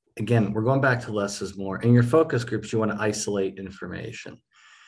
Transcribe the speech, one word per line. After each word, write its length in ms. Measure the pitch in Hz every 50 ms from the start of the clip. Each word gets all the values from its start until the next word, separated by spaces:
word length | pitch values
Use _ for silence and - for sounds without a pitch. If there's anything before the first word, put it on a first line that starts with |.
| _ _ _ -
again, 360 | 113 107 120 117 107 98 101
we're 100 | 110 110
going 160 | 123 135 135
back 220 | 135 135 123 117
to 100 | - -
less 300 | 104 104 101 101 - -
is 160 | 101 90 95 95
more. 240 | 98 98 95 92
In 120 | - 120 120
your 100 | 123 120
focus 420 | 120 156 160 160 160 147 120 117
groups, 260 | - 117 104 - -
you 80 | - 113
wanna 160 | 110 107 101 104
isolate 600 | 110 107 104 - - - 101 101 98 92 95 98
information. 840 | 98 95 98 - - 90 90 90 - - - - - - - - _ _ _ _ _ - - _ -